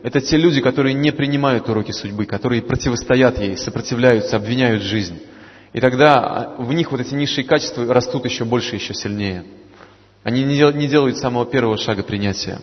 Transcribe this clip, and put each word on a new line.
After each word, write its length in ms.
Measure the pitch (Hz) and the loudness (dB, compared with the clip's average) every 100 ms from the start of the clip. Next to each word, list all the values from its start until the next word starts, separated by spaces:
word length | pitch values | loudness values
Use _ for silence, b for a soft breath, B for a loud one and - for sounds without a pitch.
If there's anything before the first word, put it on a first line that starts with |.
Это 180 | 117 143 | -2 -4
те 160 | 131 156 | 2 2
люди, 240 | 170 139 | 4 4
которые 320 | 127 127 135 | 2 2 0
не 180 | 135 147 | 2 0
принимают 560 | 147 139 143 139 120 - | 0 -2 0 2 0 0
уроки 240 | 110 104 | -2 -2
судьбы, 340 | - 101 104 107 | -6 -8 -6 -4
которые 360 | 101 127 117 | -2 0 -2
противостоят 760 | - 127 - 120 - 127 127 110 | 0 -2 -2 -4 0 4 4 2
ей, 180 | 101 92 | -4 -6
сопротивляются, 800 | - 113 110 120 127 117 104 110 | -6 -8 -6 2 4 4 2 -2
обвиняют 460 | 104 123 123 110 | -2 0 2 0
жизнь. 360 | 98 107 92 82 B B B B B | 0 -4 -4 -8 B B B B B
И 80 | - | 2
тогда 760 | 127 127 151 139 113 - 117 - | 2 6 6 6 2 -4 -8 -8
в 120 | 120 | -4
них 200 | 156 165 | -2 -2
вот 100 | 135 | -2
эти 140 | 127 139 | -4 -4
низшие 280 | 143 - | -4 -4
качества 480 | 127 156 147 - 117 | 0 0 0 -6 2
растут 320 | 123 120 143 | 2 2 -4
ещё 220 | 123 - 113 | -4 -4 -2
больше, 300 | 120 117 104 | -2 -2 -6
ещё 180 | - | -8
сильнее. 500 | 98 104 104 101 92 82 - - B B B B _ | -8 -6 -4 -4 -4 -10 -20 -20 B B B B _
Они 200 | 110 120 | -4 0
не 120 | 135 143 | 0 4
дел-, 160 | 147 | 4
не 160 | 147 147 | 4 2
делают 300 | 147 135 120 | 2 2 0
самого 280 | 131 120 120 | -2 -2 -2
первого 300 | 135 117 107 | 0 0 0
шага 260 | - 104 | -2 -4
принятия. 560 | 98 104 101 95 - 95 | -4 -2 -2 -2 -6 -10